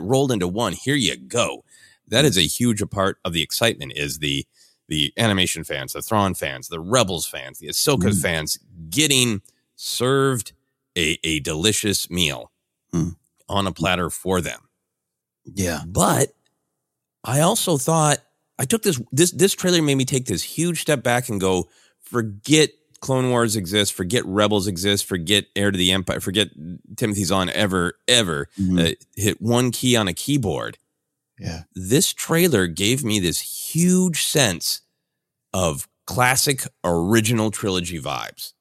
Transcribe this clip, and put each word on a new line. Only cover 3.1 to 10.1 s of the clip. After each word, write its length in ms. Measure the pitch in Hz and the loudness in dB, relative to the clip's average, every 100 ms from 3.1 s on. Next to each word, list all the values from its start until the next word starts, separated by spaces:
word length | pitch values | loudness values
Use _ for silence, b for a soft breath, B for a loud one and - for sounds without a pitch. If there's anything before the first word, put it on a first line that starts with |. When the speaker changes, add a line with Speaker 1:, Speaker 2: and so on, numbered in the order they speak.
| - 92 | -2 -4
Speaker 1:
of 80 | |
the 80 | 85 | -4
excitement 520 | 76 - 117 - 67 - | -4 0 0 -2 -8 -6
is 240 | 73 76 | -6 -4
the, 260 | 76 69 - b b b _ | -2 -2 -6 b b b _
the 240 | 78 73 - | -2 -2 0
animation 460 | 113 95 87 82 | 0 2 0 -2
fans, 300 | 78 73 67 | -6 -8 -6
the 80 | 73 | -10
Thrawn 320 | - 110 98 85 | -2 0 0 0
fans, 320 | 76 65 - | -6 -8 -10
the 120 | 82 | -10
Rebels 460 | 87 123 98 85 - | 0 2 2 -2 -6
fans, 300 | 76 65 - | -10 -14 -12
the 80 | 147 | -6
Ahsoka 420 | - 151 139 98 | -2 0 2 2
Speaker 2:
Mm. 100 | 98 | 2
Speaker 1:
fans 380 | 92 82 78 - _ 85 80 | 0 -2 -2 -6 _ -20 -6
getting 520 | 95 151 131 123 101 - b b - | 0 4 4 2 0 -8 b b -12
served 760 | - - 123 | -8 -2 0